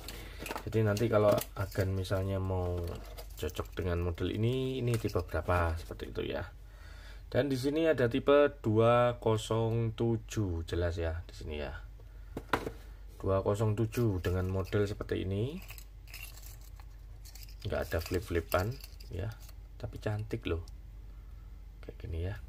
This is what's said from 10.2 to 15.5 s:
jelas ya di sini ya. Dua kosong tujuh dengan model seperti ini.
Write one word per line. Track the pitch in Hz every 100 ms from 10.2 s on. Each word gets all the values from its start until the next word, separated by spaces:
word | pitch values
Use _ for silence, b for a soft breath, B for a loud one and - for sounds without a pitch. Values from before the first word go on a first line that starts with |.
| - - 98 82 80
jelas | 82 87 87
ya | 82 82 -
di |
sini | - 78 76
ya. | 69 - - - - B B B - - B B B B B -
Dua | 98 95 95
kosong | 104 110 104
tujuh | 113 120 117 92
dengan | 92 92 92
model | 95 90 104 101
seperti | 104 - 95
ini. | 92 98 123